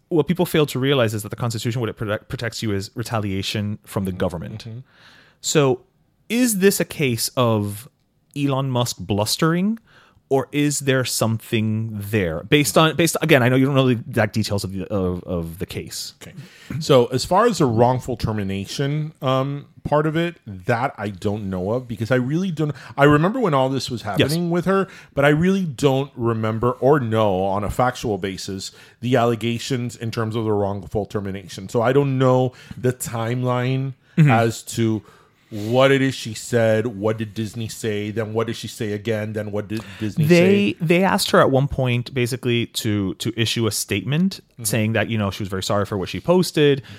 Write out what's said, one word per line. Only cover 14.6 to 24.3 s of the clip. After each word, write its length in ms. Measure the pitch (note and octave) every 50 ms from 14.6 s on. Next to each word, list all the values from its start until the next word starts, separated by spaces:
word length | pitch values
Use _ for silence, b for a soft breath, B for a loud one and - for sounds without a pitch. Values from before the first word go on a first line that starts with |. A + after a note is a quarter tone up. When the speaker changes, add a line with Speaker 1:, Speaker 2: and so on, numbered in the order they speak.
| -
Speaker 1:
of 80 | F#2 G2
the, 120 | F#2+ F2+
of, 360 | - G#2 G2 F#2 F2+ F2+ F2+ -
of 340 | - F2+ E2+ E2 E2 E2 F#2
the 60 | F2+
case. 480 | - - G2+ D#2 - - - - - - - -
Speaker 2:
Okay. 100 | - - B B B B B B B - D#3
So 260 | D3+ - C#3 B2 A#2+
as 160 | - C3 B2 -
far 220 | - F3+ G3 A#3
as 140 | A#3+ F3 -
the 60 | D3+
wrongful 520 | A#2+ A2 A2+ A#2+ B2 B2+ A#2+ - C3+ A#2+
termination, 960 | - - A#2 G#2+ G#2+ G2 F#2+ G2 G2 G2 - - - C#3 C#3 D3 D3+ D3+ D#3 - -
um, 460 | - C3 C3 C3 C3+ C#3+ C#3+ C#3+ - - - - -
part 240 | - D3 D3+ D#3
of 80 | D#3 D3+
it, 200 | E3 E3+ F3 E3+ _ -
that 480 | A2 F#2+ F#2 - B2 A#2+ A2+ B2 - -
I 120 | - G#2 G#2+
don't 420 | G2 E2+ - G#2 G2+ A2+ G2+ F#2+
know 220 | F#2+ F2+ F2+ G#2 A#2
of, 140 | C3 B2+
because 220 | A#2 A2+ - A2+ A#2+
I 60 | C3
really 340 | B2+ B2 C3 D3+ F3 G3 F#3+
don't, 240 | D3+ D#3 D#3 D3 - B B B B
I 60 | C#3 C#3
remember 360 | D3 D3 D3 E3 G3 A#3+ C4
when 140 | A3+ E3+ C#3+
all 160 | C3+ C3 C3
this 220 | C3+ A#2+ - -
was 100 | B2+ G#2 -
Speaker 1:
Yes. 140 | G#2+ F#2+
Speaker 2:
happening 320 | C#3+ A2+ C#3